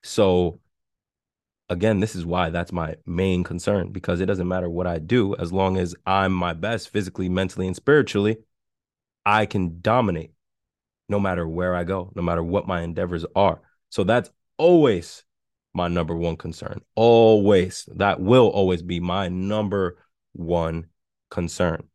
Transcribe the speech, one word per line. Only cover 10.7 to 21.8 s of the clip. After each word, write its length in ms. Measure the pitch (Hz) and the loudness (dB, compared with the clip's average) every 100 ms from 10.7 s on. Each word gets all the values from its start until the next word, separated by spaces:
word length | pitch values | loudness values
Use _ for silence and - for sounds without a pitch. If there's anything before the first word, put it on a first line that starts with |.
| _ _ _ _ | _ _ _ _
no 100 | 101 | -4
matter 260 | 98 90 82 | -2 -2 -4
where 300 | 82 90 90 | -4 -2 -2
I 80 | |
go, 280 | 87 95 90 92 | -4 -6 -8 -6
no 60 | |
matter 220 | 87 85 | -4 -2
what 220 | 85 98 - | -2 -4 -4
my 160 | 90 | -6
endeavors 440 | 85 82 87 87 82 95 | -6 -6 -6 -6 -6 0
are. 260 | 101 82 _ _ _ | 0 0 _ _ _
So 140 | - | -4
that's 280 | 92 120 - _ _ _ | 0 0 -2 _ _ _
always 680 | 165 175 143 95 82 - _ _ _ _ _ | 4 6 6 2 -4 -20 _ _ _ _ _
my 140 | 90 87 | -4 -2
number 280 | 87 82 85 | 0 -2 -2
one 200 | 85 82 | -4 -4
concern. 460 | 90 82 - - _ - | -10 -12 -12 -14 _ 2
Always. 920 | 117 117 113 110 101 98 92 - - 87 | 6 8 8 8 6 4 4 -4 -14 0
That 240 | 101 85 | 0 2
will 280 | 92 127 110 | 4 6 6
always 340 | - 92 90 | 4 0 0
be 180 | 87 87 | -4 -4
my 300 | 90 92 92 | -2 -4 -4
number 680 | 90 98 107 104 98 90 87 _ _ _ | -4 -4 -4 -2 -2 -4 -6 _ _ _
one 540 | - 85 85 82 82 82 _ _ _ _ | -14 -2 -2 -2 -6 -10 _ _ _ _
concern. 540 | - 85 - 90 82 | -6 -6 -2 -2 -2